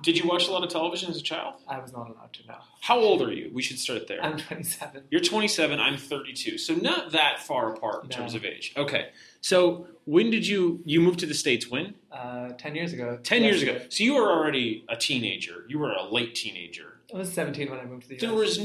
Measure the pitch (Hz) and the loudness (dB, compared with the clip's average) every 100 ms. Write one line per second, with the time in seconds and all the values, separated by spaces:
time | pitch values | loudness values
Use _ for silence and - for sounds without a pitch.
0 | 170 170 170 175 180 185 185 165 165 180 | 2 4 4 2 2 0 -2 -2 -2 -2
1 | 180 151 143 160 - - - 135 123 123 | -6 -6 -6 -6 -8 -10 -10 -10 -10 -12
2 | 113 113 - - - - - _ - 240 | -12 -14 -20 -20 -18 -20 -20 _ 2 6
3 | 220 170 123 90 - 123 127 127 - 113 | 6 6 2 -2 -6 -4 -4 -4 -4 -4
4 | - 95 151 147 - 160 175 - 147 139 | -6 -4 -4 -4 -8 -8 -8 -8 -10 -14
5 | 139 165 175 214 214 - 151 143 131 139 | -2 2 2 2 0 2 2 2 0 -2
6 | - 143 135 127 - - - 165 233 339 | -4 -8 -8 -8 -6 -4 -2 0 0 -2
7 | - 156 147 - - 131 113 110 113 104 | 0 2 2 0 -2 -2 -2 -2 -6 -6
8 | 131 127 120 113 104 - - 143 143 117 | -8 -8 -6 -6 -6 -8 -6 -4 -2 -2
9 | - - - _ - 185 175 170 - - | -4 -12 -20 _ 2 6 6 4 -6 -12
10 | - 160 226 220 180 202 175 165 147 160 | 2 4 6 4 2 2 2 0 2 6
11 | 170 175 160 143 151 120 120 123 190 208 | 6 4 0 0 2 2 0 -6 -6 -10
12 | _ 139 123 123 123 120 151 151 170 135 | _ -12 -10 -8 -10 -10 -8 -6 -6 -4
13 | 120 120 - 240 214 185 139 - - - | -6 -6 2 4 6 6 2 -2 -4 0
14 | 226 285 214 170 151 139 117 110 - - | 4 6 6 4 4 2 0 -2 -6 -4
15 | - 131 110 95 95 87 90 147 143 98 | 0 0 -2 -4 -8 -12 -8 -4 -2 -2
16 | 98 113 117 - 110 92 82 - 78 - | -2 0 0 -4 -8 -10 -12 -16 -18 -20
17 | - 185 180 - 147 139 143 131 123 127 | -12 -10 -6 -4 -4 -4 -8 -8 -12 -14
18 | 120 135 226 220 214 214 | -16 -6 -2 0 0 0